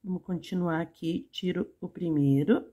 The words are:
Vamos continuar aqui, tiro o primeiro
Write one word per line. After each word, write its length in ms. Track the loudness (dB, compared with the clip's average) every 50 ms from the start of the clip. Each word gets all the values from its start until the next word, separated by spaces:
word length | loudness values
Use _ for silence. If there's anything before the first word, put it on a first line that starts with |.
| _
Vamos 200 | -6 -6 -6 -4
continuar 580 | -6 -6 -6 -6 -4 -4 -2 0 0 0 0
aqui, 480 | -2 -4 _ _ -4 -4 -4 -4 -6 _
tiro 400 | -12 -4 -2 -2 0 0 -2 -4 -6 _
o 80 | -12 -12
primeiro 800 | -8 -6 -4 0 2 4 4 6 6 4 4 4 2 2 2 -6